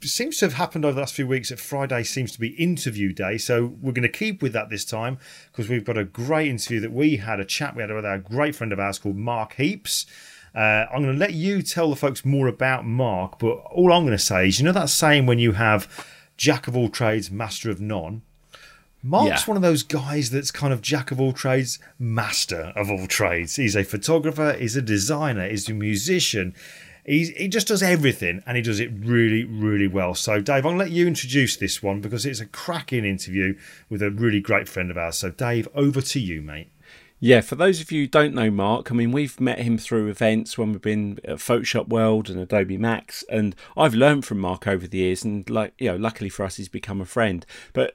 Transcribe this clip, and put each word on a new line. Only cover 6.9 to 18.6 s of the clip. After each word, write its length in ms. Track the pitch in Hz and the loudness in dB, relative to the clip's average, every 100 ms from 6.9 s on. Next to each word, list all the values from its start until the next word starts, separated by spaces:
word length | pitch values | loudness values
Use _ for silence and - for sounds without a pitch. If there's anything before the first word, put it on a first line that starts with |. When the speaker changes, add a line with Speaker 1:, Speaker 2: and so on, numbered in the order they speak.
Speaker 1:
we 240 | 120 151 131 | 2 2 2
had, 220 | 110 104 | -2 -4
a 40 | |
chat 300 | 98 - 143 | -4 -4 -4
we 60 | 120 | -6
had 100 | 107 | -6
with 140 | 107 | -4
our 120 | 104 98 | -4 -4
great 380 | 95 120 151 | -4 -2 0
friend 160 | 147 113 | -2 -4
of 80 | 98 | -2
ours 180 | 98 98 | -2 -2
called 200 | 104 98 | -4 -4
Mark 380 | 113 117 107 - | -2 -4 -4 -2
Heaps. 480 | 151 214 - - - - - - - | -2 -2 -4 -6 -6 -14 -20 -20 -10
Uh, 300 | 113 107 107 110 | 0 4 4 2
I'm 120 | 127 | 0
gonna 100 | 139 | 0
let 200 | 135 202 | 2 0
you 280 | 165 185 202 | 0 0 0
tell 280 | - - 165 | -2 0 0
the 60 | 135 | 2
folks 260 | 143 131 | 0 0
more 220 | 135 139 131 | 0 2 2
about 380 | - 131 127 | 2 0 0
Mark, 540 | 113 120 123 92 92 - | -2 0 0 0 -4 -2
but 120 | 113 120 - | 0 0 -2
all 200 | - 180 | 4 6
I'm 140 | 175 | 8
gonna 120 | 151 104 | 6 2
say 300 | - 95 95 | 2 4 4
is, 100 | 95 | 6
you 60 | |
know 60 | 151 | 4
that 180 | 190 143 | 4 2
saying 360 | - 156 147 | 4 6 6
when 120 | 127 120 | 6 4
you 140 | 120 | 4
have 520 | 98 110 107 - - - - _ - | 4 4 4 0 -16 -20 -20 _ -2
jack 300 | 143 131 - | 2 2 0
of 100 | 123 | 0
all 120 | 113 | 0
trades, 400 | - 113 110 92 | 0 0 0 -4
master 400 | 98 110 - 113 | -8 -8 -6 -6
of 120 | 92 | -4
none? 400 | 104 104 80 113 - _ _ - | -4 -6 -6 -10 -14 _ _ -20